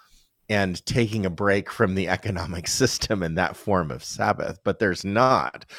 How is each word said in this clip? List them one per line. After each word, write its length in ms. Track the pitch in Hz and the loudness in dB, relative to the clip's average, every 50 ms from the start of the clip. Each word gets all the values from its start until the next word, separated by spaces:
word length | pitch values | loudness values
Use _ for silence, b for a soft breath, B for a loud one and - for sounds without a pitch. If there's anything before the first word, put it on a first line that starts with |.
| b b b b b b _ _ _ - | b b b b b b _ _ _ 0
and 340 | 110 101 98 92 87 - - | 2 2 2 2 0 -4 -6
taking 400 | - 110 123 120 107 107 110 98 | -4 0 0 0 0 0 -2 -2
a 40 | 92 | -2
break 400 | 85 - 101 101 98 101 - - | -2 0 2 4 4 2 2 -4
from 240 | - - 117 95 95 | -2 0 0 2 2
the 140 | 95 92 85 | 0 0 0
economic 580 | 92 92 - 101 95 85 85 - 85 87 85 - | 0 -2 -2 -4 -4 -4 -6 -6 -8 -8 -6 -4
<laughs> 0 | |
system 540 | - - 131 123 - - - - 117 98 87 | 0 2 2 2 2 0 -2 -2 -2 -2 -2
in 120 | 82 80 | -2 0
that 200 | 87 92 78 - | 0 0 -2 -2
form 360 | - - 107 101 90 85 73 | -6 -2 0 2 2 2 0
of 120 | 62 62 - | -6 -10 -10
Sabbath, 560 | - - - 104 104 90 - - - - - - | -12 -6 -2 0 0 0 0 -2 -6 -6 -6 -4
but 160 | 101 92 - | -4 -2 0
there's 260 | 113 98 87 - - | 0 0 0 -2 -4
not. 600 | 98 101 113 127 131 131 98 67 62 - - - B B | -2 2 4 4 4 4 2 0 -2 -8 -10 -20 B B